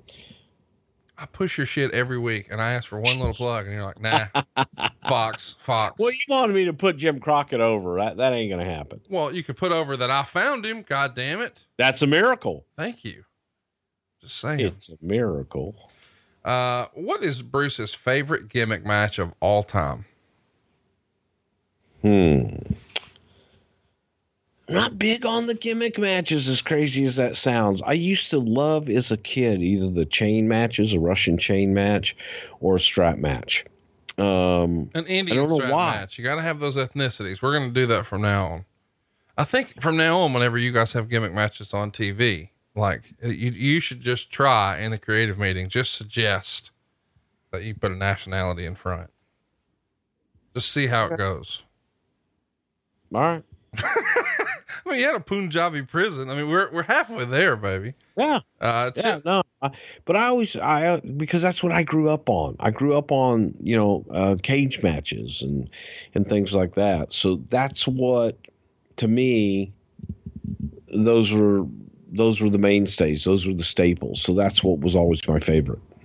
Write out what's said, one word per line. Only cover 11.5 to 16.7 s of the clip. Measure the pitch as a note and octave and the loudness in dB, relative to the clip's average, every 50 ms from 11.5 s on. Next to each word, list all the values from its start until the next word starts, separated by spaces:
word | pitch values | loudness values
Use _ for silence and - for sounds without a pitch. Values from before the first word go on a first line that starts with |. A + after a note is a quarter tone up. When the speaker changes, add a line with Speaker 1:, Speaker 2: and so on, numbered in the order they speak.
| - _ _ _ _ - | -12 _ _ _ _ 2
Speaker 2:
That's | B2 C3 C3 - | 2 2 2 4
a | D3 C#3 | 2 4
miracle. | D3 E3+ G#3 B3+ B3+ - - G#2 D#2+ C#2 - _ _ | 4 4 4 4 2 0 -2 -6 -6 -8 -10 _ _
Speaker 1:
Thank | - D#3+ A#3 A#3 - - | -10 -8 -8 -10 -10 -14
you. | A2 - - - _ _ _ _ _ _ _ _ _ _ _ _ _ _ _ _ _ _ _ | -16 -16 -16 -20 _ _ _ _ _ _ _ _ _ _ _ _ _ _ _ _ _ _ _
Just | - C3 - - | -18 -14 -12 -8
saying. | - C#3 D3+ C#3 | -6 -4 -2 -2
Speaker 2:
It's | A#2+ F#2 F2 - - - | -2 -2 -4 -6 -18 -20
a | D#2+ D#2 | -18 -10
miracle. | D#2+ F2 G#2 A#2+ A#2+ G#2 D#2+ C#2 C#2 - - C#2 C2+ F#2+ A2 - _ _ _ _ _ _ _ _ _ _ _ _ - | -6 -2 0 0 0 0 -2 -4 -6 -8 -8 -8 -8 -8 -10 -14 _ _ _ _ _ _ _ _ _ _ _ _ -6
Speaker 1:
Uh, | - B2 B2 B2 B2 | -4 -2 0 0 -2